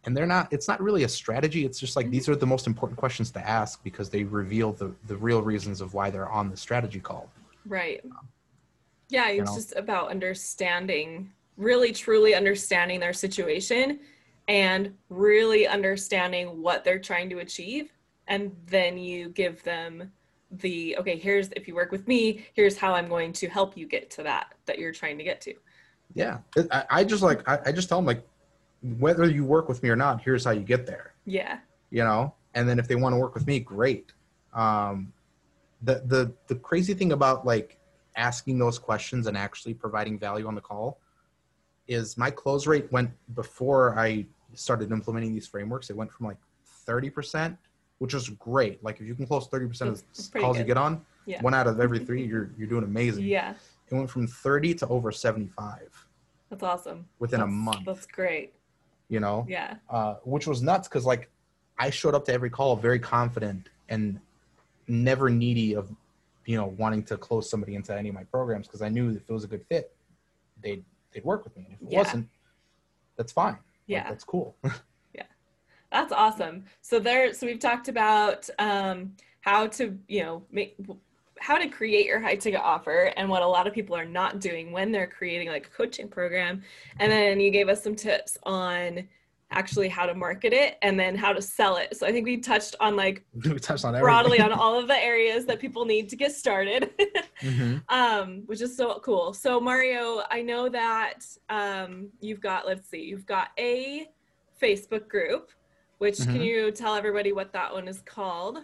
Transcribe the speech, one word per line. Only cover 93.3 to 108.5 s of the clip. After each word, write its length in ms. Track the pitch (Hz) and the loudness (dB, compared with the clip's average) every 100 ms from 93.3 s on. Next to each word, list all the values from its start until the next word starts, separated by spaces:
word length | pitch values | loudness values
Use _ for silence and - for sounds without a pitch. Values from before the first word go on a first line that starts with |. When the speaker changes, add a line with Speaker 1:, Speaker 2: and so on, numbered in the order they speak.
Speaker 1:
<laughs> 100 | 117 | -2
We 140 | 139 139 | -2 0
touched 260 | - 147 | -2 -2
on 140 | 123 117 | 0 4
Speaker 2:
broadly 400 | 247 233 240 233 | 8 8 8 6
Speaker 1:
everything. 140 | 214 | 6
Speaker 2:
on 60 | 220 | 6
all 180 | 226 240 | 4 2
of 80 | 240 | 2
the 100 | 269 | 2
areas 480 | 240 233 226 226 247 | 4 4 4 2 -2
that 120 | 226 | -4
people 260 | 262 233 233 | -4 -4 0
need 220 | 214 208 | 0 0
to 40 | 220 | -2
get 140 | 285 | -2
started, 600 | 285 254 196 196 240 240 | 0 0 2 2 0 -2
<laughs> 60 | - 403 392 - - | 2 2 2 -4 -8
Speaker 1:
Mm-hmm. 380 | 135 123 120 135 - | -2 0 0 -2 0
Speaker 2:
um, 540 | 254 240 214 190 185 220 | 4 4 2 -2 -10 -10
which 140 | 214 | -6
is 160 | 247 254 | -6 -2
so 240 | 240 - | -2 -2
cool. 320 | - 196 175 | 0 0 0
So 260 | 196 277 247 | -2 0 2
Mario, 640 | 247 254 254 247 233 226 202 | 2 2 2 0 -2 -4 -4
I 120 | 233 | -4
know 260 | 240 240 254 | -4 -2 -2
that, 520 | 247 226 226 214 - - - - | 0 0 0 -2 -6 -16 -20 -6
um, 600 | 214 202 196 185 185 202 _ | -4 -4 -4 -8 -12 -16 _
you've 200 | 208 208 | -10 -6
got, 240 | 202 185 - | -4 -2 -2
let's 220 | 190 - | -6 -8
see, 120 | 165 | -12
you've 220 | 160 196 190 | -10 -12 -4
got 220 | 196 - - | -2 -2 -4
a 500 | 240 247 262 294 311 _ _ _ _ _ | -2 -2 -2 -10 -12 _ _ _ _ _
Facebook 480 | 247 202 - 220 214 | 2 2 -2 -8 -4
group, 420 | 202 165 269 - _ _ _ _ _ | -2 0 -2 -6 _ _ _ _ _
which 200 | 208 202 | 0 0
can 80 | 120 | 0
Speaker 1:
Mm-hmm. 80 | 123 | 2
Speaker 2:
you 280 | 233 226 214 | 2 2 0
tell 240 | 214 226 | 0 -2
everybody 380 | 208 208 202 202 | 0 0 0 0
what 200 | 196 190 | -2 -4
that 180 | 190 180 | -6 -6
one 160 | 190 185 | -6 -10
is 140 | 190 | -14
called? 560 | - - 190 170 185 | -14 -8 -6 -4 -6